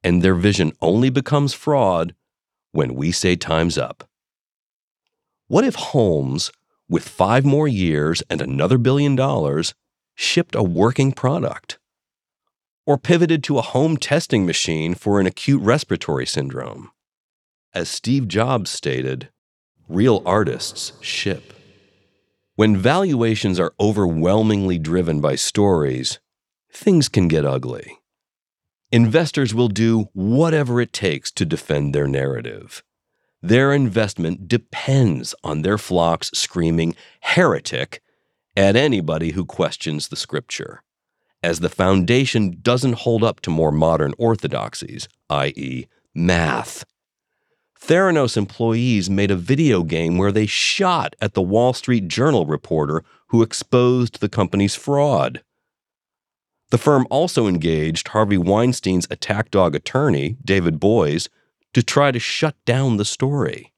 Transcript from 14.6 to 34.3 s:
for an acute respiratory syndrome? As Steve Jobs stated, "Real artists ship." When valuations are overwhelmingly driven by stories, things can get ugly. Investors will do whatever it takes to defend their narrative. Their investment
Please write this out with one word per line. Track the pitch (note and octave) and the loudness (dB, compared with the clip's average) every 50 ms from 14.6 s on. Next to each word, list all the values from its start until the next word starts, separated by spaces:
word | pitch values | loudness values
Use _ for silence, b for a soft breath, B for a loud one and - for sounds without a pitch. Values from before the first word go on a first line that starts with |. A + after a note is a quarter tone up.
| - - D#2+ D#2 D#2+ E2+ F2+ | -2 -2 -2 -2 -2 -4 -4
for | - - G#2 G2+ G2+ | -4 0 0 2 2
an | F#2+ | 2
acute | F#2 - - - - C#3 - | 0 -2 -2 0 0 0 2
respiratory | G2 G#2 B2+ D3+ - _ F#2+ E2 - - D2+ C2 B1+ | 4 2 2 0 0 _ -6 -6 -4 -4 -4 -4 -4
syndrome? | - - D2+ C#2 C#2 B1+ C2 B1+ - G#1 - - - _ _ _ _ _ _ _ _ _ _ _ _ _ _ _ _ _ | -4 -4 -4 -6 -6 -8 -10 -12 -12 -14 -16 -20 -20 _ _ _ _ _ _ _ _ _ _ _ _ _ _ _ _ _
As | F2+ F2 - | -8 -6 -6
Steve | - - - A2+ C3+ C#3 B2+ | -8 -6 -2 0 0 0 0
Jobs | F#2+ E2 G#2 A2+ B2+ C3+ A2+ F2+ - | -2 -2 -2 0 0 -2 -2 -2 -6
stated, | - - - D2 C2 B1+ C2 C2 C2 - - - _ _ _ _ _ _ _ _ _ _ _ - | -10 -6 -4 -4 -4 -2 -4 -4 -6 -8 -10 -18 _ _ _ _ _ _ _ _ _ _ _ -6
"Real | E2 F#2 A2+ B2+ A2 F#2 - | -2 2 4 4 2 2 2
artists | F2 F#2+ G#2+ G2+ D2+ A#1+ - - - - - - - - - | 0 2 2 2 0 -4 -6 -10 -12 -10 -12 -12 -12 -14 -14
ship." | - - - - - G2+ F2+ - - - - - _ _ _ _ _ _ _ _ _ _ _ _ _ _ _ _ _ _ _ | -12 -8 -8 -6 -4 -6 -6 -6 -10 -20 -20 -20 _ _ _ _ _ _ _ _ _ _ _ _ _ _ _ _ _ _ _
When | - A2 G#2+ G#2 | 2 4 4 4
valuations | F#2+ F#2 B2 D3+ F#3 G3 F#3 D3 A#2 A#2 A2+ A2 G#2 - G2+ F#2 F2 | 4 2 2 2 2 2 0 0 0 2 0 0 0 0 -2 0 0
are | E2+ D#2+ _ - | -2 -2 _ 0
overwhelmingly | G2+ G#2+ G#2+ G#2 G2 F2 E2 D#2+ D#2+ F2 G2 A2 A2 G#2+ G#2 G2+ G2 F#2 F2+ | 0 2 2 2 0 0 2 2 2 2 2 2 2 2 2 2 0 0 -2
driven | E2+ D#2 D#2 E2+ F#2 F2 E2 D#2 D2 | -2 -2 0 0 0 2 0 0 0
by | D2 D2 C2+ | 0 0 -2
stories, | C#2 - - - G#2+ G#2 G2+ F#2 D#2+ D2 C2+ B1+ B1+ B1+ - - - _ _ _ _ _ _ _ _ _ _ | -2 -4 -4 0 2 4 4 4 2 2 0 -2 -4 -6 -8 -8 -10 _ _ _ _ _ _ _ _ _ _
things | _ - - G#3+ F#3+ E3 C3+ - | _ -2 2 4 4 4 4 2
can | - G#2+ F2+ | 2 2 2
get | E2+ D#2+ D#2 D2 | 2 2 0 0
ugly. | C#2 C2+ C2 B1+ B1 B1 - - - - _ _ _ _ _ _ _ _ _ _ _ _ _ _ _ _ _ _ _ | 0 -2 -4 -6 -8 -12 -12 -14 -18 -20 _ _ _ _ _ _ _ _ _ _ _ _ _ _ _ _ _ _ _
Investors | - A#2 A#2 A2 A2 D#3+ E3+ D3+ - D3+ C3+ A2 G#2 | 2 4 4 6 4 2 2 2 0 -2 -2 0 0
will | A#2 B2 A#2 | 0 0 0
do | G2 G2 A2+ A2+ A2+ A2 G#2 - _ | 2 0 2 2 2 0 -2 -4 _
whatever | F#2+ F#2 G#2 A#2+ C#3 E3+ E3 D#3+ D3+ C#3+ B2 A#2+ A#2+ | -4 -2 0 2 2 2 2 2 0 -2 0 0 -2
it | A#2 - - | -2 -2 -6
takes | - - F2+ D2+ C2+ _ - | -4 -2 -2 -2 -4 _ -12
to | _ - G2 | _ -4 -2
defend | D#2 E2 D#2 - - D#2 C#2+ D2 C#2+ C#2 | -2 -2 -6 -4 -2 -2 -2 0 0 0
their | D2 C#2+ | -2 -2
narrative. | C#2 C2+ C2+ C2+ C#2 C2 A#1 A#1 A#1 G#1 G1+ - - - - _ _ _ _ _ _ _ _ _ _ _ _ | 0 -2 -2 -2 -4 -6 -8 -10 -12 -16 -16 -20 -20 -20 -20 _ _ _ _ _ _ _ _ _ _ _ _
Their | - E2+ A2+ B2+ C3+ C#3 C#3 | 0 4 4 4 6 4 4
investment | C#3+ C3+ A2+ F#2 A2+ G#2+ G2 - - E2+ D#2+ | 2 2 2 0 0 -2 -2 -4 -4 -4 -4